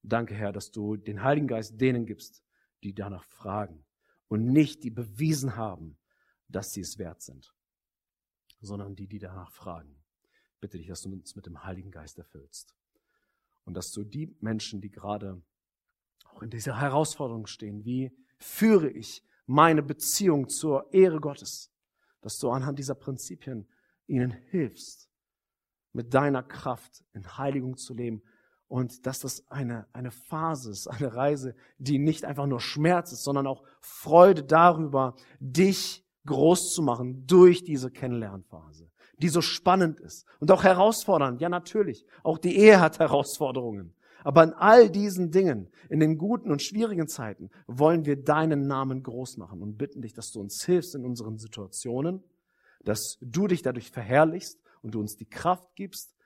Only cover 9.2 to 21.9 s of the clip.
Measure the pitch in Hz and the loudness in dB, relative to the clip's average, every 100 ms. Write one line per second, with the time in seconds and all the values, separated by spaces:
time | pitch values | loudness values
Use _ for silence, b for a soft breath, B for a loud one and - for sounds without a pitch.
9.2 | 95 95 90 - 101 85 73 69 _ _ | -16 -18 -20 -20 -16 -16 -20 _ _ _
10.2 | _ _ _ _ 104 87 80 85 95 95 | _ _ _ _ -18 -18 -16 -16 -16 -16
11.2 | - 107 90 85 95 92 95 85 78 - | -18 -20 -20 -18 -16 -16 -18 -20 -20 -20
12.2 | 85 71 71 - - _ _ _ _ _ | -20 -20 _ -20 -20 _ _ _ _ _
13.2 | _ _ _ _ - 90 - - 104 135 | _ _ _ _ -16 -14 -12 -14 -12 -12
14.2 | 156 _ 110 110 - 104 98 - 101 104 | -12 _ -8 -8 -8 -14 -16 -14 -10 -10
15.2 | 98 92 _ _ _ _ _ _ _ _ | -10 -16 _ _ _ _ _ _ _ _
16.2 | _ - 113 113 120 117 143 139 151 - | _ -18 -14 -10 -10 -6 -2 0 -2 -6
17.2 | 135 113 107 - 107 104 110 127 131 b | -8 -8 -12 -14 -14 -12 -8 -6 -8 b
18.2 | b b - - 220 208 151 - 113 - | b b -18 0 4 4 2 -6 -16 -18
19.2 | _ _ - 139 165 156 139 147 - - | _ _ -2 4 4 4 -2 -8 -4 0
20.2 | 196 147 131 - 160 135 - 190 185 156 | 0 0 -2 -6 -2 -4 2 4 4 4
21.2 | 147 139 - - - _ _ | -8 -10 -16 -16 -20 _ _